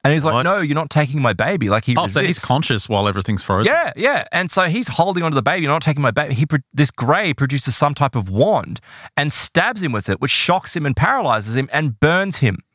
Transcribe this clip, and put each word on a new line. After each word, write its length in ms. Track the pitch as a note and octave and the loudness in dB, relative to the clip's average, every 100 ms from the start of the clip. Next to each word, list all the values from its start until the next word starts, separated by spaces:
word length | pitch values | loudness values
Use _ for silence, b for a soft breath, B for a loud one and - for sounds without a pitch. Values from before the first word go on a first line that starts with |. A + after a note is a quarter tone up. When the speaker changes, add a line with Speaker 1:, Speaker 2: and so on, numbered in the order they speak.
Speaker 1:
And 100 | C#3 | 2
he's 100 | D#3 | 2
like, 120 | D#3 A#2+ | 2 2
Speaker 2:
What? 80 | |
Speaker 1:
"No, 160 | E3 G3+ | 2 0
you're 140 | D#3 D3 | 0 -2
not 160 | D3+ | 0
taking 300 | D3+ C#3+ D3 | 0 0 2
my 120 | B2 | 0
baby." 360 | F#2+ F3 F#3+ G#2+ | 2 0 0 2
Like, 140 | G#2+ | 0
he 140 | - B2 | 2 0
Speaker 2:
Oh, 80 | G#2+ | 0
so 140 | G#2+ | 0
he's 80 | F#3 | 0
Speaker 1:
resists. 160 | F3 - | -2 0
Speaker 2:
conscious 420 | C3 D#3+ A2 - | -2 0 -2 0
while 200 | G#2 G2+ | 0 2
everything's 340 | G2 F#2+ G2+ | 0 -2 -4
frozen. 300 | - F#2+ A#2 | 0 0 2
Speaker 1:
Yeah, 180 | D#4+ D4+ - | 2 -2 -2
yeah. 260 | A#3+ A3+ - | 0 0 -2
And 180 | - F#3 | -4 -2
so 140 | - F3+ | 0 0
he's 220 | G3+ A#3+ | 0 -2
holding 340 | B2 F3+ F3+ | 0 0 0
onto 120 | E3 C#3 | 0 0
the 60 | |
baby, 220 | A2+ F3+ | 0 0
"You're 80 | D3 | 0
not 100 | D#3 | 0
taking 220 | D#3 D3 | 0 0
my 80 | C3+ | 0
baby." 220 | A2 D3+ A#2 | 0 -2 -2
He 100 | D3 | 0
pro-, 140 | D3+ - | -2 -2
this 180 | - C#3 | 0 0
grey 420 | - B2 E3+ G3+ | 2 2 2 2
produces 420 | C3+ C#3 C#3 - - | 0 -2 -2 -2 0
some 180 | D3 C#3+ | 0 2
type 200 | C#3 B2 | 0 0
of 140 | F#2+ | -2
wand 500 | G2 E3+ F3 - - B B B - | 2 2 2 -2 -12 B B B -4
and 160 | D3 | -2
stabs 480 | - - E3 F#3 A3 | -2 -2 0 0 -2
him 80 | E3+ | -2
with 160 | A2 - | -2 -2
it, 140 | F#2+ | -2
which 100 | C#3+ | 0
shocks 440 | - - F3+ - F3 | 0 0 0 -2 -4
him 80 | D3 | -2
and 100 | B2+ | 0
paralyzes 600 | F3 C4 D#3+ A2 G#2+ A#2+ | 0 0 0 0 0 -4
him 100 | C3+ | -2
and 260 | D3 D#3 G#2+ | -2 -2 0
burns 380 | D3 F3+ G3 - | 2 2 0 0
him. 220 | B2 F2+ _ | 0 0 _